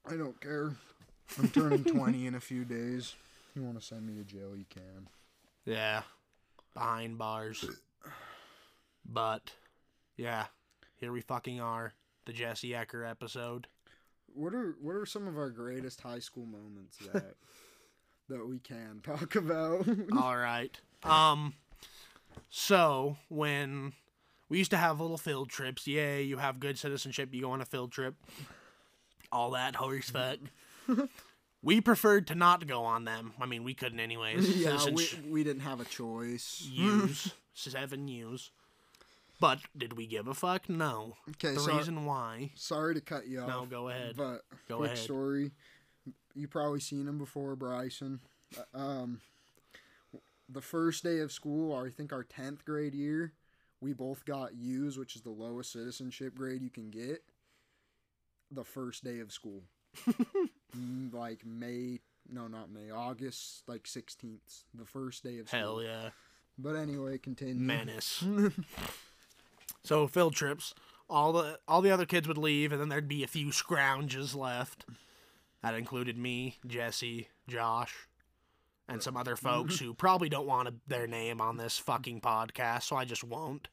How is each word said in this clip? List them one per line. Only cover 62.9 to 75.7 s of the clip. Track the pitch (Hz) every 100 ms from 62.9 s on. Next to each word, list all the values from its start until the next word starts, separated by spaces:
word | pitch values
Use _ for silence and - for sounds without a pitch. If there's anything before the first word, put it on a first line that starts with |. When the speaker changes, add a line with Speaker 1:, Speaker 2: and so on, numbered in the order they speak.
Speaker 1:
August, | 110 120 120 131 - - - -
like, | 117 -
sixteenth, | 127 - - 117 110 - - -
the | 113
first | 110 135 131 123
day | 127 120
of | 110
Speaker 2:
Hell | 120 107 110
Speaker 1:
school. |
Speaker 2:
yeah. | 113 113 113 - - - _ -
Speaker 1:
But | 135 156
anyway, | 151 143 135 135
continue. | - 123 135 127
Speaker 2:
Menace. | 127 117 113 110 - - 180
Speaker 1:
<laughs> | 208 202 - 156 - - - - - - - _ _ - -
Speaker 2:
So, | - 151 147
field | 180 165
trips. | 147 143 147 - - - - -
All | 151 151
the, | 160 151 156 -
all | 165
the | 196
other | 190 170
kids | 180 156
would | 151
leave, | 156 147 147
and | 143
then | 151
there'd | 147 143
be | 147
a | 135
few | 160 143
scrounges | - - 165 139 135 143 131 139 139
left. | 131 123 127 - - 117 - - - _ _ _
That | 113